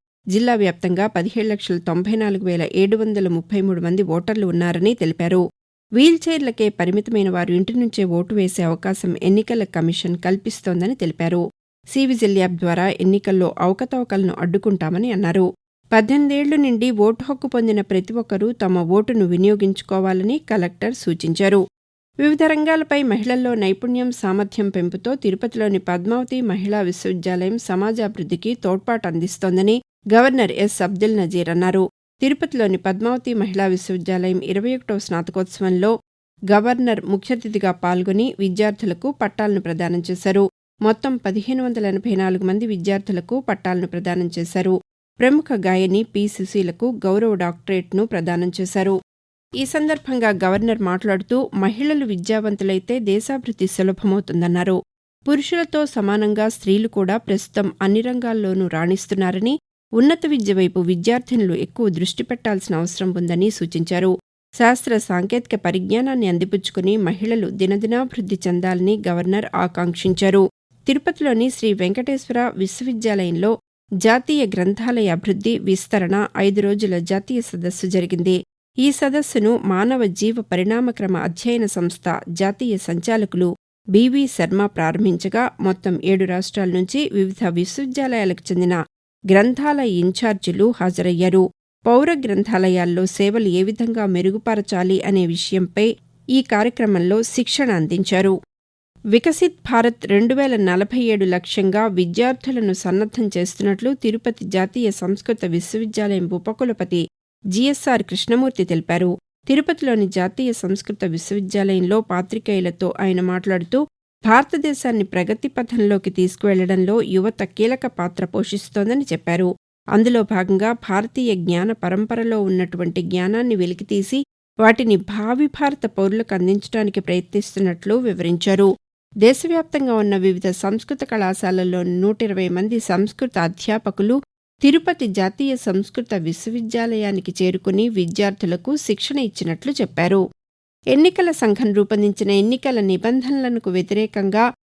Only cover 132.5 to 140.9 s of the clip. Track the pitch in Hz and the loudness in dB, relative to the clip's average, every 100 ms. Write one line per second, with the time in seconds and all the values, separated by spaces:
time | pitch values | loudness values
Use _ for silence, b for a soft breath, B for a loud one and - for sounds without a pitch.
132.5 | 180 214 233 - 180 208 - 254 - 170 | -2 0 -2 0 0 0 -2 -4 0 -2
133.5 | - - 220 208 - 208 269 - _ _ | -2 -4 -2 -2 -2 0 0 -2 _ _
134.5 | _ 285 320 330 339 233 190 190 - 277 | _ 4 4 0 -2 -2 0 -2 -2 -2
135.5 | 254 - 190 196 - 226 196 160 170 226 | -2 -2 -2 -2 -8 -4 -4 -4 -6 -6
136.5 | 233 226 233 233 220 208 190 185 - 185 | -6 -4 -2 -2 -2 -2 -2 -4 -2 0
137.5 | 180 196 196 233 208 170 190 202 202 175 | 0 0 2 2 0 0 0 -2 0 -4
138.5 | 170 247 285 - 208 - 277 233 - 175 | -2 -2 -4 -2 -4 -2 -2 -4 -4 -6
139.5 | 165 269 285 208 - 170 196 185 - _ | -4 -4 -4 -2 0 2 2 0 -6 _
140.5 | _ _ _ - | _ _ _ 2